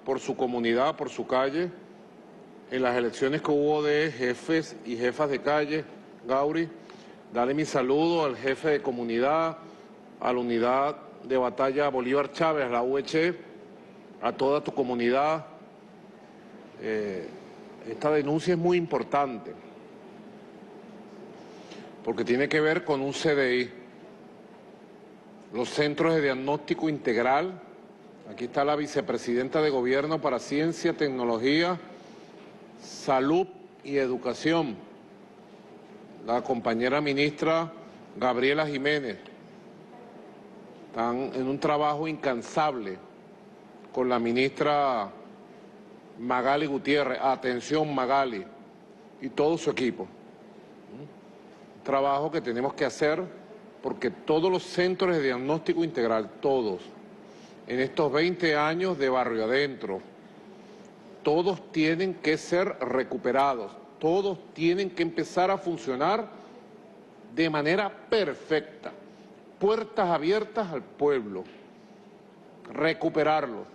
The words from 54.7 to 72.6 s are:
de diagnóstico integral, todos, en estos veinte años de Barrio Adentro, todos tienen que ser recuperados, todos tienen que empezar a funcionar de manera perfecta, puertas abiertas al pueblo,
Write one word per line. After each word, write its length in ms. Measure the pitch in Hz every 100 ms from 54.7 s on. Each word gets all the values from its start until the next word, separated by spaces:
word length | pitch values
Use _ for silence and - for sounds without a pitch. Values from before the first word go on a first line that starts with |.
| - 180 185 190 170
de 60 |
diagnóstico 600 | 135 123 131 156 160 170
integral, 440 | 165 139 117 113 104 -
todos, 400 | 147 135 110 90 - - - - - - - - -
en 120 | 123
estos 320 | 135 131 151
veinte 440 | 139 170 175 170 147
años 400 | 151 165 190 160
de 100 | 135
Barrio 360 | 127 120 113 110
Adentro, 540 | 131 143 120 107 95 - - - - - - - - - - - -
todos 480 | - 156 175 185 -
tienen 420 | 165 156 165 190
que 240 | 180 151 156
ser 400 | - 175 196 -
recuperados, 920 | 123 127 127 127 131 123 139 127 98 - - -
todos 400 | 156 180 202 175 -
tienen 380 | - 165 180 196
que 100 | -
empezar 480 | 170 165 151 - 185
a 80 | 196
funcionar 720 | 180 165 - 127 156 214 220 - - - - - - - - - -
de 160 | 120 165
manera 400 | 151 147 185 196
perfecta, 1040 | - - 226 175 127 - 156 - - - - - - - - - -
puertas 540 | 196 226 220 - 185
abiertas 600 | 165 156 208 208 226 202
al 120 | 147
pueblo, 600 | - - 143 139 107 95 - - - - - - - - - - - -